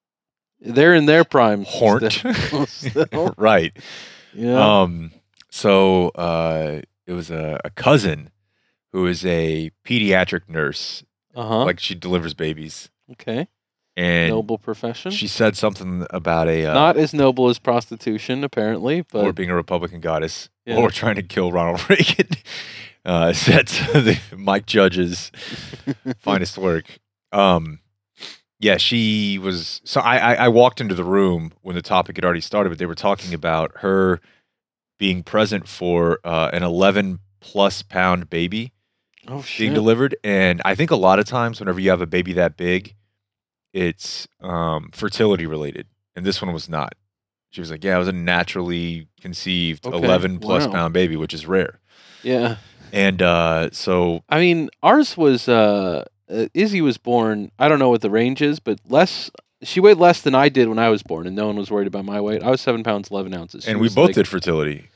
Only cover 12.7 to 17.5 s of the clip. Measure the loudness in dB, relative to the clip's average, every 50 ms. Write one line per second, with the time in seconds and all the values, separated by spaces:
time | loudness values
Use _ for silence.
12.7 | -16 -18 -20 -20 _ _ _ _ -20 -14 -10 -8 -8 -6 -8 -10 _ _ _ _
13.7 | _ _ _ _ _ -2 0 0 2 2 2 2 0 -2 -4 -4 -8 -8 -8 -10
14.7 | -10 -8 -8 -10 -10 -10 -10 -10 -8 -8 -8 -6 -2 0 0 0 2 0 -2 -4
15.7 | -4 -6 -8 -8 -6 -6 -6 -8 -8 -6 -4 -2 0 0 0 0 0 0 0 0
16.7 | 2 4 4 4 4 2 0 0 0 2 2 2 2 2 2 2